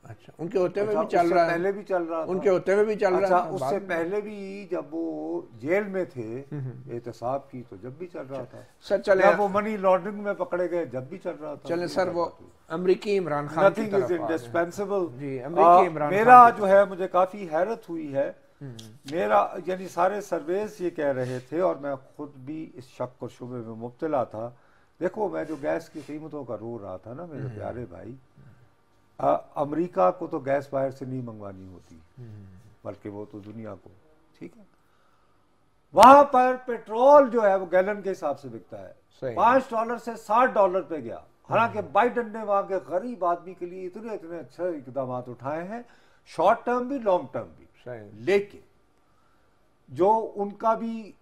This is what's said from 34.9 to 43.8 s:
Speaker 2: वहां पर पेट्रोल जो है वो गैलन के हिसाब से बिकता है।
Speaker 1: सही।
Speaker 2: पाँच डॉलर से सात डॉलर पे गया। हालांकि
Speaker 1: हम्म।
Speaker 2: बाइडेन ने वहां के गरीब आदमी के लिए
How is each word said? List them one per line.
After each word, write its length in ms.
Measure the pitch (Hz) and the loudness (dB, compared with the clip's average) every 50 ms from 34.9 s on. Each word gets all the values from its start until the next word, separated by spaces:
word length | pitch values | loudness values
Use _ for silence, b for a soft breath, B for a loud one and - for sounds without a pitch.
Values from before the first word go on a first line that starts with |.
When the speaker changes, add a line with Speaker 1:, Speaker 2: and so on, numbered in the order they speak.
| _ _ _ _ _ _ _ _ _ _ _ _ _ _ _ _ _ _ _ _ - | _ _ _ _ _ _ _ _ _ _ _ _ _ _ _ _ _ _ _ _ 6
Speaker 2:
वहां 300 | 156 208 247 269 285 285 | 10 12 12 12 12 10
पर 320 | 277 285 254 254 254 254 | 8 6 2 4 4 0
पेट्रोल 760 | 254 - - 240 220 - - 208 233 254 277 294 294 277 247 | -2 -6 -8 -8 -8 -8 -8 -2 2 6 8 10 10 8 8
जो 120 | 208 240 214 | 2 2 2
है 160 | 202 190 196 | 4 2 2
वो 80 | 190 | 0
गैलन 360 | 175 160 185 190 190 214 208 190 | 0 2 2 2 2 -2 -6 -6
के 60 | 196 | -8
हिसाब 280 | 190 - 170 151 175 | -8 -4 -4 -6 -6
से 120 | - - 131 | -6 -10 -14
बिकता 280 | 113 113 - _ - | -16 -16 -16 _ -18
है। 200 | 104 95 90 - _ _ _ | -18 -18 -18 -20 _ _ _
Speaker 1:
सही। 260 | _ _ - 131 117 | _ _ -10 -8 -2
Speaker 2:
पाँच 340 | 139 190 233 254 269 254 - | 4 4 6 6 4 2 0
डॉलर 280 | 233 226 226 226 240 226 | -4 -4 -2 -2 -4 -8
से 180 | - - 226 | -8 -12 -12
सात 340 | 214 - - 208 233 254 254 | -12 -6 0 2 4 4 4
डॉलर 300 | 196 226 202 190 180 190 | 4 4 2 2 2 -2
पे 220 | 180 - 165 151 123 | -4 -4 -8 -10 -8
गया। 220 | 113 98 80 - _ _ _ _ - | -10 -12 -12 -16 _ _ _ _ -2
हालांकि 300 | 151 196 226 233 - 214 | 0 0 0 0 -2 -6
Speaker 1:
हम्म। 140 | 190 151 131 | -10 -2 2
Speaker 2:
बाइडेन 440 | 196 220 247 226 247 240 214 208 | 2 2 2 2 -2 -6 -6 -8
ने 60 | 226 220 | -10 -4
वहां 200 | 202 202 196 196 | 0 0 0 0
के 180 | 175 190 185 | 0 -4 -6
गरीब 440 | 180 - 156 180 208 247 240 196 180 | -4 -2 -4 -4 -4 -4 -8 -4 -2
आदमी 300 | 175 175 175 160 175 185 | -2 -2 -2 -4 -14 -14
के 120 | - 180 | -12 -12
लिए 200 | 175 175 190 | -12 -12 -12